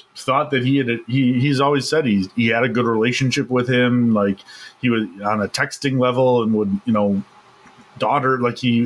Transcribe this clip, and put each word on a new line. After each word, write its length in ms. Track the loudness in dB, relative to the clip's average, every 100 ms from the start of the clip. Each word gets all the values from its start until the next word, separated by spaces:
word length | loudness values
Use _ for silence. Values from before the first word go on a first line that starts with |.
| -20
thought 360 | -10 -2 -2 0
that 140 | -2
he 120 | 0 0
had, 100 | 0 -4 -2
he, 340 | 0 2 2
he's 200 | 0 2
always 280 | 2 0 0
said 180 | 0 2
he, 220 | 0 0 0
he 120 | 0
had 140 | 2
a 60 | 0
good 160 | 0
relationship 680 | 0 0 0 0 -2 -2 -2
with 180 | -2 0
him. 460 | 2 2 2 2
Like, 240 | 2 2 -2 -10 -20 -20 -4
he 100 | -2
was 180 | 0 -2 -6
on 180 | -4 -2
a 60 | -4
texting 500 | -4 -6 -4 -4 0
level 440 | 0 2 2 2
and 120 | 2
would, 260 | 0 0 -2
you 80 | 0
know, 300 | 0 2 -2 -4 -18 -20 -20 -20 -20 -20 -6
daughter, 400 | -2 0 0 0
like, 200 | -2 -2
he, 260 | 0 2